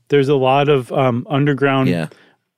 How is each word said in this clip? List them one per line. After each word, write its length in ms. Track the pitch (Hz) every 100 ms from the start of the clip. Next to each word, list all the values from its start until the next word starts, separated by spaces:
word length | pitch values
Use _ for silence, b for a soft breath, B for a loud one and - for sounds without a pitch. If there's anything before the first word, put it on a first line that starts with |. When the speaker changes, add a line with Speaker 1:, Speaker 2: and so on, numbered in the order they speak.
| _
Speaker 1:
There's 200 | 143 135
a 60 | 143
lot 320 | 127 139 143
of, 200 | 143 120
um, 340 | 139 131 120 -
underground, 640 | 143 143 139 139 135 131
Speaker 2:
Yeah. 160 | 85 80 b b b _